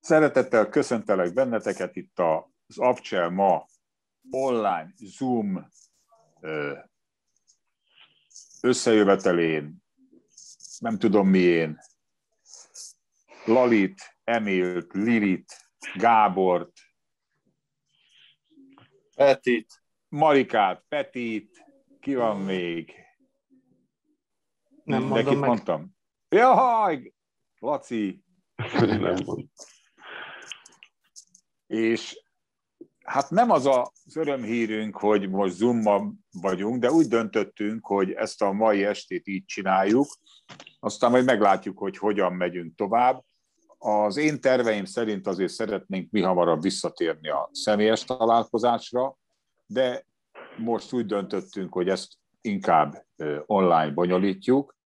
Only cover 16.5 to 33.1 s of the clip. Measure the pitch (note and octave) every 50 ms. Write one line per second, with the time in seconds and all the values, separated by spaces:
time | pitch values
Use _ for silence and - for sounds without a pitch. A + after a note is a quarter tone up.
16.5 | F2+ F2 E2+ - _ - _ _ _ _ _ _ _ _ _ _ _ _ _ _
17.5 | _ _ _ _ _ _ _ _ _ _ _ _ _ _ _ _ _ _ _ _
18.5 | D#4 C#4+ C4+ C4+ _ - - _ _ _ _ _ _ - C#3 C#3+ C3+ C3+ _ B2+
19.5 | B2 A2+ A2 _ - _ _ _ _ _ _ _ - D3 D#3+ D#3 D3 C#3 B2 -
20.5 | - A2 G2+ F#2+ F2+ - _ _ - D3 C3+ - _ B2+ A#2+ A#2 A2 G#2+ F#2+ _
21.5 | _ _ - _ _ _ _ _ _ _ - C#3+ C#3 B2+ A#2 A2+ G#2 G2 G2 G2
22.5 | F#2+ F#2 F2 F2 E2+ E2+ D#2+ - - - _ _ _ _ _ _ _ _ _ _
23.5 | _ _ _ _ _ _ _ _ _ _ _ _ _ _ _ _ _ _ _ _
24.5 | _ _ _ _ _ _ _ - C#3+ - - - - A#2 C3 C#3 C#3+ C#3+ C#3 C3
25.5 | A#2+ G#2 - - A#2+ - - - _ _ _ _ _ _ _ _ - G3 A#3+ C4
26.5 | A#3+ F#3+ C4 B3 A#3 A3 G#3+ F#3+ D#3+ C3 A2 - _ _ _ _ _ _ _ _
27.5 | _ _ - A#2+ - - - - B2 A2+ G#2 G2 F#2 - _ _ _ _ _ _
28.5 | _ - - - - - A#2 G2 - G2+ F#2+ F#2 F2+ F#2 F#2 - - - - _
29.5 | _ _ - _ _ _ _ _ _ _ - - - - - - - - - -
30.5 | - - _ - - _ - _ _ _ _ _ _ - - _ _ _ _ _
31.5 | _ _ _ _ - A2 A2+ A2+ A2+ G#2+ - - - - _ _ _ _ _ _
32.5 | _ _ _ _ _ _ - _ _ _ _ -